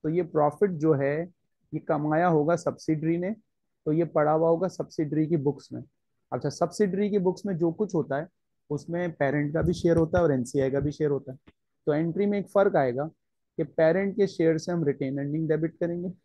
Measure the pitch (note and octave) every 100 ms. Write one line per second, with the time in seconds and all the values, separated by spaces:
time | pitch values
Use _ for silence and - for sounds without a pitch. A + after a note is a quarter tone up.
0 | D3+ E3+ E3 D#3 D3 - G3+ E3 D#3+ C#3
1 | C#3 D3 F3+ _ _ _ _ D#3 - D3+
2 | D3+ D#3 F3+ D#3+ D3 E3+ D3+ - - D#3+
3 | D#3+ E3+ F3+ A3 _ _ _ _ - D#3
4 | E3+ E3 D3 D#3 E3 E3 F3+ - D3+ -
5 | D3+ D3 D#3 E3 C3+ C3+ - B2 B2 _
6 | _ _ _ B2 C#3+ - F3 - G#3 F#3+
7 | G#3 G3+ F#3 F#3 G3+ E3+ E3+ E3 G#3 E3+
8 | C#3 C#3 E3+ _ _ _ _ D3 - E3+
9 | F3 - C#3 D3 D3 D#3 D3+ E3+ E3+ E3
10 | D#3+ F3+ E3 C3 B2 C#3+ C3+ C#3 C#3+ C#3
11 | D3+ C#3 C3+ B2+ - _ _ _ - D3+
12 | E3 F3 G3+ G3+ F#3+ G3+ G3 F3+ C3+ B2
13 | D#3 _ _ _ _ - D3+ - D#3+ F3
14 | G3 G#3+ F#3+ - D#3+ D#3+ - F3 C#3+ C3+
15 | C3+ C#3 C#3+ D#3 D#3 D#3 D#3+ - E3+ F3
16 | F3+ -